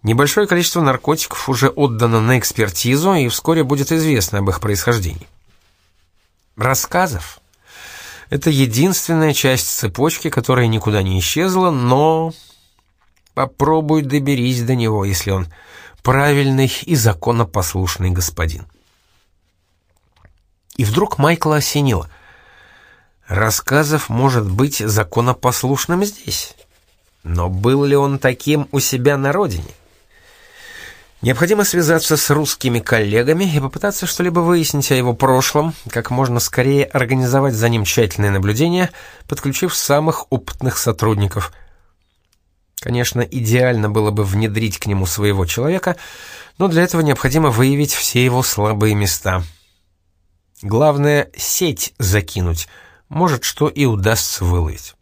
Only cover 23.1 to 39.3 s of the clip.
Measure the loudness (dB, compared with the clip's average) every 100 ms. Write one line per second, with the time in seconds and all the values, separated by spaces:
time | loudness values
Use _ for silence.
23.1 | _ -6 -2 0 -2 0 0 2 -2 -2
24.1 | 0 2 2 0 0 0 0 -2 0 0
25.1 | 0 0 0 -2 -2 -2 -2 0 -2 -2
26.1 | -6 -10 -8 -10 -16 _ _ _ _ _
27.1 | _ -4 -2 -2 0 2 2 4 2 2
28.1 | 0 0 -2 0 0 0 -2 -2 0 0
29.1 | 2 0 0 -2 -4 -8 -16 _ _ _
30.1 | _ _ -20 -20 -20 -20 -20 -20 -20 -20
31.1 | _ -2 0 2 2 2 0 2 2 2
32.1 | 0 2 2 0 -2 -2 -2 0 0 2
33.1 | 2 2 2 2 0 -2 -4 -4 -4 -6
34.1 | -2 0 2 2 2 0 -2 0 0 0
35.1 | 0 2 2 2 0 -2 -6 -8 -8 -4
36.1 | -2 0 0 -2 0 2 2 2 0 0
37.1 | 0 2 2 2 2 2 2 0 0 0
38.1 | 0 0 2 0 0 2 2 -2 -4 -20
39.1 | -20 -10